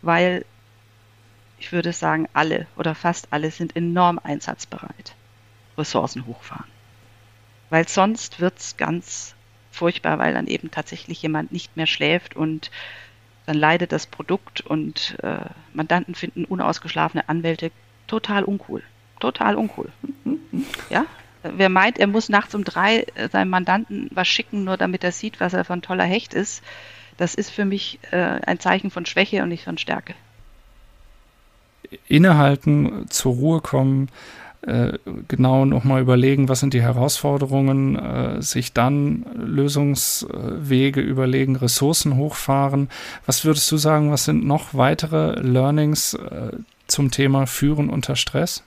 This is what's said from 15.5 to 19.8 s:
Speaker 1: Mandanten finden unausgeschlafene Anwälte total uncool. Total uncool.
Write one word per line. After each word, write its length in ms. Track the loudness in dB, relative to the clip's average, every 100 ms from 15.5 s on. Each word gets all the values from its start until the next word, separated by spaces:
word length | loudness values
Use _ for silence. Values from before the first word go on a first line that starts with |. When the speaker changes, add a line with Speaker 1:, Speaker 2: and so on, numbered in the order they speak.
| -16 -16
Speaker 1:
Mandanten 420 | -8 0 0 -2
finden 300 | -10 -10 -8
unausgeschlafene 800 | -6 -2 -2 -2 -6 -2 -2 -2 -2
Anwälte 400 | -2 -2 -2 -6 -10 _ _ -6
total 360 | -6 -2 -2
uncool. 380 | 0 -4 -4 -12 -12 _ _ _
Total 340 | -4 0 0
uncool. 340 | 2 -2 -4